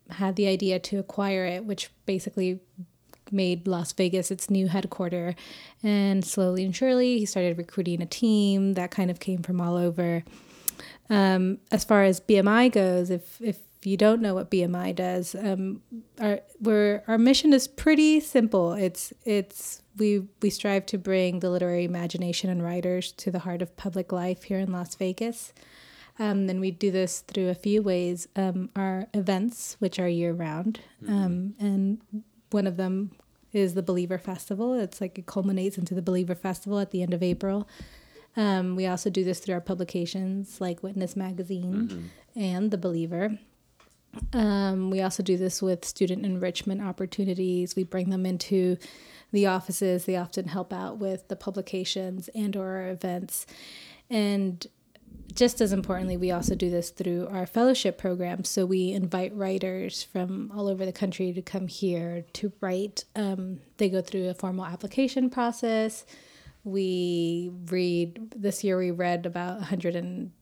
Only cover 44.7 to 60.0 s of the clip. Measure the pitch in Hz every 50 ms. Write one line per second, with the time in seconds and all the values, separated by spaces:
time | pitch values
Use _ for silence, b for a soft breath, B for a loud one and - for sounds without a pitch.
44.7 | 190 185 185 190 190 190 185 185 180 - 190 185 185 175 185 185 180 - 202 185
45.7 | 185 175 - - - - 196 180 185 196 - 202 185 180 185 185 175 - - 208
46.7 | 190 196 202 190 180 - 190 180 - - 196 190 180 180 185 185 180 180 180 180
47.7 | - - 185 175 - 185 185 190 190 185 185 185 185 170 - - 202 190 185 180
48.7 | 180 175 B B B B B B B B B B - 202 202 196 185 185 175 -
49.7 | 180 - 202 190 180 180 175 - 185 180 175 175 - 202 185 170 156 190 180 -
50.7 | 196 180 185 190 202 220 208 190 190 190 - - 202 190 - - 190 202 190 -
51.7 | - 190 185 - - 190 190 185 185 185 180 - - 220 208 202 196 202 190 185
52.7 | 190 190 185 185 190 175 - 185 175 180 185 - - - - B B B B B
53.7 | B B B B B B B - 240 220 208 202 202 202 196 190 180 170 - -
54.7 | _ _ _ _ _ - _ - - - - - - - 247 240 240 - 226 202
55.7 | 196 196 185 - 190 180 185 185 185 175 180 180 180 175 170 - 190 180 190 175
56.7 | 175 175 170 - - - 185 180 175 175 180 175 196 185 180 175 - 233 233 254
57.7 | 262 247 - 202 180 - - 190 180 180 180 175 175 180 175 - - 202 190 180
58.7 | 190 185 185 180 196 196 185 175 175 185 185 185 208 208 196 190 190 190 190 190
59.7 | 185 185 190 190 - -